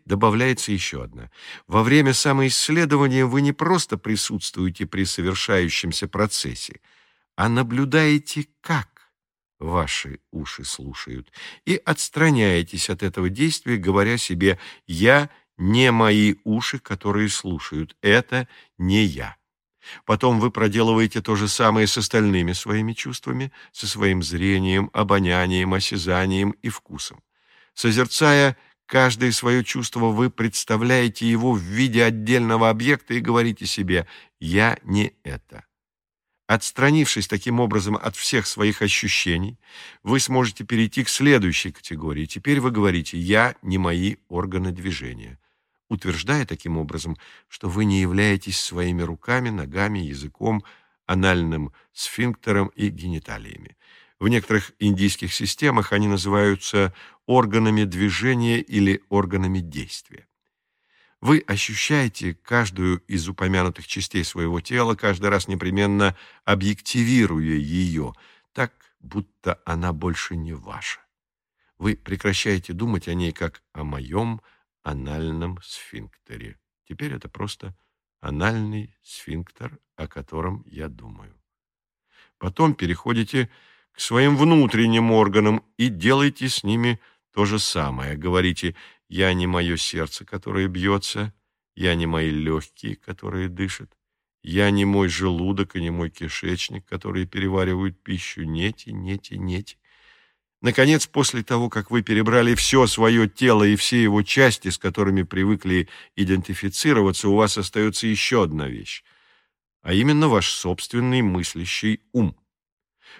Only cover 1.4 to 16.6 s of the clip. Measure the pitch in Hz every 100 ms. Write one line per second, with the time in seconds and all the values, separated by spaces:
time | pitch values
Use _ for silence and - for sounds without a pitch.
1.4 | - - - 107 113 147 135 123 147 135
2.4 | 135 - - 160 160 143 139 131 127 135
3.4 | 143 139 160 185 - 101 104 107 - 104
4.4 | - - 92 - - 95 92 - 90 90
5.4 | - 98 87 - 85 - 82 - 107 -
6.4 | 67 60 - - _ _ _ _ _ -
7.4 | 107 120 120 120 139 156 151 147 - 151
8.4 | 143 _ - 156 95 _ _ _ _ _
9.4 | _ _ 78 87 76 - 69 67 _ -
10.4 | 71 - 67 - 69 - - 62 - -
11.4 | - - - 185 - 160 - 147 160 135
12.4 | 104 87 85 90 - 107 98 92 92 98
13.4 | 160 151 - 113 92 98 101 120 - 92
14.4 | 95 90 - - - 82 110 143 147 -
15.4 | _ - 90 117 131 113 110 107 104 98
16.4 | - 110